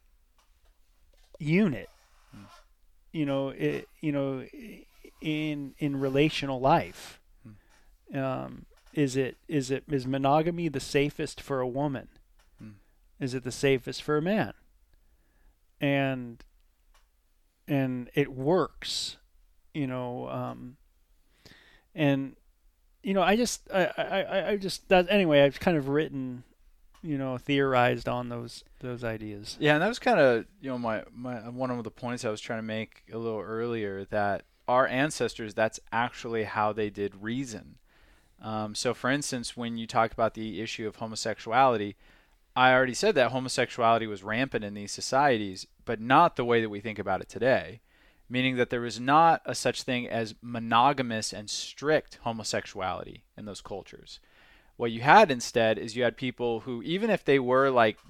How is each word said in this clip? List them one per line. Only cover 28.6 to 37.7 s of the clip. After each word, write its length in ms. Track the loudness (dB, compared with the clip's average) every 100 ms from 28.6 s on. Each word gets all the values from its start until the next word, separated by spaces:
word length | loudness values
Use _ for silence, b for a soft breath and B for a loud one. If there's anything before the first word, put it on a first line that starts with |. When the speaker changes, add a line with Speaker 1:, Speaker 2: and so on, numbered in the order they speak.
| -20 -14
Speaker 1:
those 220 | -12 -8
ideas. 520 | -6 -6 -8 -12 -12 -2
Speaker 2:
Yeah, 140 | 2
and 80 | 4
that 60 | 2
was 100 | 0
kinda, 460 | 2 6 6 4 0 _
you 80 | -8
know, 100 | -6
my, 260 | -4 -4 -6
my, 340 | -12 -10 -10 -10
one 220 | -6 -6
of 120 | -6
the 80 | -8
points 340 | -10 -8 -6 -4
I 40 |
was 120 | -4
trying 160 | -6 -8
to 40 | -6
make 380 | -6 -8 _ -14
a 60 | -8
little 240 | -6 -6
earlier, 640 | -6 -4 -4 -4 -4 -6 -4
that 360 | -2 0 -2 -6 _ 0
our 180 | 4 4
ancestors, 680 | 2 -2 0 -4 -4 -8
that's 260 | 0 0 -2 -6
actually 520 | -2 -2 -4 -6 -4
how 280 | -4 0 0
they 160 | 0 -4
did 320 | -4 -6 -6
reason. 540 | -6 -6 -6 -10 -16